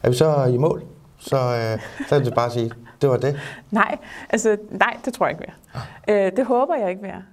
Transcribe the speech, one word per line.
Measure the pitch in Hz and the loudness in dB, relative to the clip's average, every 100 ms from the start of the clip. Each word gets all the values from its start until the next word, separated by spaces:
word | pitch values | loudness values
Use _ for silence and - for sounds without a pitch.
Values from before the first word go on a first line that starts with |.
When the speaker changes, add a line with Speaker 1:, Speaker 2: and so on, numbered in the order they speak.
Speaker 1:
er | 147 | 2
vi | 123 | 4
så | 156 147 | 4 4
i | 127 123 | 2 4
mål? | 156 180 - - - - | 2 0 -6 -20 -20 -18
Så, | - 135 | -2 0
øh, | 123 120 113 110 - - 269 | 0 0 -2 -4 -8 -12 0
så | 147 | 2
kan | 123 | 2
vi | |
bare | 117 120 | 0 0
sige, | 117 113 - - - | 0 -4 -6 -20 -2
"Det | 143 | 0
var | 123 | 2
det." | 131 143 - - - | 0 -4 -10 -16 -4
Speaker 2:
Nej, | 208 - - - - - | 0 0 -2 -10 -18 -4
altså, | 233 220 208 214 | 0 2 0 -4
nej, | - 214 233 | 0 0 0
det | - | -8
tror | - 165 | -2 -2
jeg | |
ikke, | 165 | -2
vi | - - _ | -12 -18 _
er. | - - - - | -14 -14 -8 0
Speaker 1:
Ah. | 208 190 | 2 4
Speaker 2:
Øh, | 190 | 0
det | 254 | 2
håber | 247 277 311 | 2 2 0
jeg | 196 | -2
ikke, | 190 | -4
vi | 196 | -10
er. | 180 190 | -14 -16